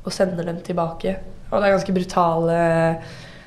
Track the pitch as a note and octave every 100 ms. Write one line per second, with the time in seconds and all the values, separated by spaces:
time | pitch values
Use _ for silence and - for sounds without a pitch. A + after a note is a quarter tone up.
0 | - - F#3+ F3 E3+ E3+ - F3 E3 -
1 | F#3 F#3+ - - - A3 G3+ F#3+ - F#3
2 | F3+ - F3 E3 E3 E3+ E3+ E3 E3 E3
3 | - - - -